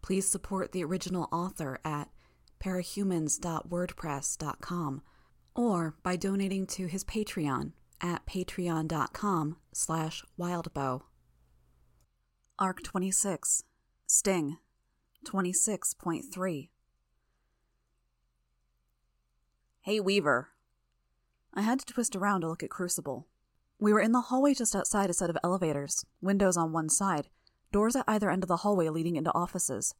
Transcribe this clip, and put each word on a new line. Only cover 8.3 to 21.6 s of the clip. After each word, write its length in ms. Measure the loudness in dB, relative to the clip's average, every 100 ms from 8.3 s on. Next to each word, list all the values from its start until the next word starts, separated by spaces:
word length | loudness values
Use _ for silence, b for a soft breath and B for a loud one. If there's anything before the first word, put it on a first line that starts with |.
| -6 -4 -2 -2 0 0
dot 240 | 0 -2
com 460 | -2 0 2 0 -4 _
slash 540 | -6 -2 -2 -2 -6 -14 -8
wildbow. 640 | -4 -4 -4 -4 -2 -4 -8 _ _ _ _ _ _ _ _ _ _ _ _ _ _ -4
ARC 240 | -2 -2
twenty-six, 840 | -6 -4 0 0 0 -2 0 -2 -2 _ _ _ 0
Sting, 500 | 2 4 2 2 -6 _ _ _ _ _ _ -6
twenty-six 680 | -2 0 0 0 0 -4
point 320 | -4 -4 -4 -6
three. 380 | -6 -4 -4 -10 _ _ _ _ _ _ _ _ _ _ _ _ _ _ _ _ _ _ _ _ _ _ _ _ _ _ _ _ _ _ _
Hey, 180 | -2 0
Weaver! 520 | 4 4 6 2 2 _ _ _ _ _ _ _ _ _ _
I 80 | -2